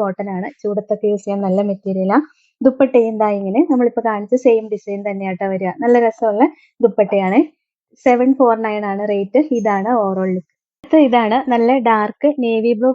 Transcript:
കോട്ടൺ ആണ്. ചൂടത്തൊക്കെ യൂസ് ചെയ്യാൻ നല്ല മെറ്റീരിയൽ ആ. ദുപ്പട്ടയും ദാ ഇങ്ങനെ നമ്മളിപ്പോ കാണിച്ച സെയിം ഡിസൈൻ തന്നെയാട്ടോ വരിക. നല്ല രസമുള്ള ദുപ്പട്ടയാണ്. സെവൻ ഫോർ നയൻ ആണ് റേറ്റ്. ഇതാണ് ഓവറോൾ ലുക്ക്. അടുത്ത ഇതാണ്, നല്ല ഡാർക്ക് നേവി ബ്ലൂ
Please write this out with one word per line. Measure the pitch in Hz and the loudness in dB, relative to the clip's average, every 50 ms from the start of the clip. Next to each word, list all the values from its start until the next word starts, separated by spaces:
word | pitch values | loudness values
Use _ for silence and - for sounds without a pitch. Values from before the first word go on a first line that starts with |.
കോട്ടൺ | 208 196 185 - 196 202 190 | -4 -4 -4 -6 -8 -8 -6
ആണ്. | 180 196 - - _ | -8 -8 -10 -12 _
ചൂടത്തൊക്കെ | - 208 202 202 202 - 214 208 220 208 | -8 -6 -6 -6 -6 -6 -6 -4 -2 -2
യൂസ് | 208 196 - | -2 -2 -4
ചെയ്യാൻ | 208 202 202 202 190 | -6 -6 -4 -2 -2
നല്ല | 185 202 202 202 | -2 -2 -2 -2
മെറ്റീരിയൽ | 196 196 _ 190 190 190 185 190 214 285 | -4 -6 _ -6 -4 -2 -2 0 0 0
ആ. | 311 - _ _ _ _ _ _ - 269 | -2 -2 _ _ _ _ _ _ 0 0
ദുപ്പട്ടയും | 254 - 277 262 262 240 226 226 220 214 214 | 2 2 0 2 4 2 2 2 0 0 0
ദാ | 208 202 202 | 0 0 -2
ഇങ്ങനെ | 196 190 196 254 339 320 | -4 -2 -2 -2 0 0
നമ്മളിപ്പോ | 277 247 247 233 233 233 226 226 | 0 0 0 0 -2 -2 -2 -2
കാണിച്ച | 214 202 208 202 254 254 - | -4 -4 -2 -2 -2 2 2
സെയിം | 254 226 220 220 214 208 | 2 2 2 0 -4 -8
ഡിസൈൻ | 196 - 208 202 202 202 208 | -10 -8 -8 -10 -8 -6 -6
തന്നെയാട്ടോ | 196 196 196 190 185 180 196 196 190 | -6 -6 -6 -6 -4 -4 -4 -4 -4
വരിക. | 185 190 180 175 - 233 | -2 -4 -6 -4 -2 0
നല്ല | 240 240 240 233 | 2 4 4 4
രസമുള്ള | 220 220 - 233 220 202 214 269 311 - - _ _ _ _ 233 | 2 0 0 -2 -2 2 2 0 0 0 -6 _ _ _ _ 0
ദുപ്പട്ടയാണ്. | 214 - - 202 196 202 196 190 185 196 262 311 - - _ _ _ _ _ _ _ _ _ _ | 0 2 0 0 0 0 0 0 2 2 2 0 0 -4 _ _ _ _ _ _ _ _ _ _
സെവൻ | 269 247 240 247 262 269 262 | 0 2 2 2 2 2 4
ഫോർ | 262 233 226 220 226 | 4 2 2 0 -2
നയൻ | 220 214 208 208 202 | -4 -4 -4 -4 -4
ആണ് | 196 202 208 208 | -4 -4 -2 -2
റേറ്റ്. | 202 196 196 196 - 262 302 311 262 233 | -2 -2 -2 0 0 0 0 0 -2 -2
ഇതാണ് | 208 214 202 196 190 226 254 226 | 0 0 0 0 0 0 0 0
ഓവറോൾ | 202 190 190 190 190 190 185 | 0 -2 -2 -2 -2 -2 -4
ലുക്ക്. | 180 - _ _ _ _ _ _ _ - | -4 -6 _ _ _ _ _ _ _ -4
അടുത്ത | - 320 320 294 247 | 2 4 4 4 4
ഇതാണ്, | 247 240 226 208 220 269 262 269 | 4 2 2 2 0 0 0 0
നല്ല | 240 233 226 240 262 269 220 240 | 0 2 2 2 2 2 2 2
ഡാർക്ക് | 220 214 208 214 - - 269 294 294 285 240 | 2 2 0 -2 -4 -2 0 0 0 0 -2
നേവി | 233 226 226 220 240 240 208 | -2 -2 0 0 0 0 2
ബ്ലൂ | 247 262 262 | 0 0 0